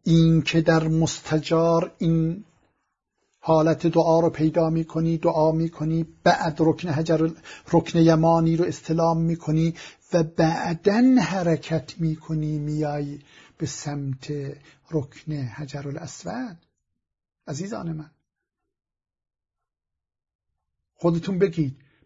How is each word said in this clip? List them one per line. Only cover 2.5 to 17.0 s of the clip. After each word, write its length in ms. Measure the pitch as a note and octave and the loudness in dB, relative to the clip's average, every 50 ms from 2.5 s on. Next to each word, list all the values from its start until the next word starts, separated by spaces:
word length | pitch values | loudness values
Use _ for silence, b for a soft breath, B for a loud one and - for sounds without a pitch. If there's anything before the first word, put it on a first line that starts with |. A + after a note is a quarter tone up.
| _ _ _ _ _ _ _ _ _ _ _ _ _ _ _ _ _ _ | _ _ _ _ _ _ _ _ _ _ _ _ _ _ _ _ _ _
حالت 460 | - - D#3+ D#3+ D#3 E3 D#3+ D#3+ - | -2 2 4 4 4 4 2 2 0
دعا 340 | E3+ D#3 E3 D#3+ E3 D#3+ E3 | 2 2 4 4 4 4 4
رو 100 | E3+ E3 | 4 2
پیدا 400 | E3 - D#3 D#3 D3+ F3 D#3+ D#3+ | 0 0 0 0 2 2 2 2
می‌کنی، 480 | E3 E3 D#3+ D#3+ - E3 E3 E3 E3 D#3+ | 2 -2 -2 -4 -4 -2 0 0 0 0
دعا 340 | E3 E3+ E3 D#3+ D3+ D#3+ D#3+ | 0 0 2 2 2 2 2
می‌کنی، 540 | D#3+ E3 E3 - - D3+ D#3+ D#3+ E3 E3 - - _ - | 0 -2 -4 -4 -4 -4 -2 -2 -2 -2 -4 -6 _ 2
بعد 340 | F3 E3+ - - E3 D3+ - | 2 2 2 0 -2 -2 2
رکن 280 | D#3 D#3+ D#3 - E3+ F3 | 2 2 2 0 -2 -4
حجر 360 | C#3+ D3 E3 E3 E3 D#3 D#3+ | -2 -2 0 0 0 2 0
ال-، 140 | D#3+ D#3+ - B B B B B B - | 0 -4 -6 B B B B B B 2
رکن 260 | E3+ E3+ - - E3+ | 2 2 2 2 4
یمانی 580 | E3 E3 D#3+ D#3+ D#3+ E3 E3 E3 E3 E3 E3 | 4 6 6 4 4 4 4 4 2 2 2
رو 80 | D#3+ F3+ | 0 0
استلام 560 | F3+ D#3+ - - - D#3+ E3 E3 E3+ E3 E3 | -2 -4 -6 -6 -4 -2 0 0 0 0 0
می‌کنی 540 | E3 E3 E3 E3 - - D#3 D#3+ E3 E3+ E3+ B B B B B B _ - | 0 -2 -2 -4 -4 -2 0 0 0 0 -2 B B B B B B _ 0
و 100 | E3+ E3 | 0 0
بعداً 800 | D#3+ - - D#3+ D#3+ D#3+ - - F3 E3 E3 - G3+ G3+ A#3 B3 C4 B3+ B3 | 0 0 0 0 0 0 -2 -4 -4 -6 -2 0 0 2 4 4 6 6 4
حرکت 800 | F3 D3 F#3+ F#3+ F3 E3+ D#3+ - - - D#3+ D#3+ - - - - | 2 2 -2 -2 0 0 0 -2 -2 -4 -4 -4 -4 -6 -8 -4
می‌کنی، 580 | E3 D#3+ D#3 D#3+ - - D#3+ D#3 D3+ D3+ D3+ D3+ | -4 -4 -4 -4 -8 -6 -6 -4 -4 -4 -4 -4
میای 600 | D3 D3+ D3+ D3+ D3+ D3 D3 D3 D3 C#3+ C#3+ C#3+ - b b b b b b - | -4 -4 -4 -4 -4 -4 -4 -4 -6 -8 -10 -12 -16 b b b b b b -8
به 80 | D#3+ | -8
سمت 640 | - - - - C#3+ C#3+ C#3+ C#3+ C#3 C3 C3 - - D3 C#3+ C#3 C#3 C#3+ - _ b b b b - | -8 -8 -8 -10 -8 -8 -8 -6 -8 -8 -10 -10 -10 -8 -8 -8 -10 -12 -14 _ b b b b -6
رکن 420 | D#3+ D#3 C3+ - - - - D#3 D3+ | -6 -6 -6 -6 -10 -16 -10 -8 -8
حجر 560 | C#3+ C3 A#2 G#2 - D3+ C3 - C#3 C#3+ C#3+ | -6 -6 -8 -10 -10 -12 -12 -10 -10 -10 -10
الاسود. 720 | C#3 - E3+ - - - - E3+ G#3 B3 C4 A3+ E3+ - _ _ _ _ _ _ _ _ | -10 -10 -12 -14 -14 -14 -12 -10 -10 -8 -10 -10 -12 -16 _ _ _ _ _ _ _ _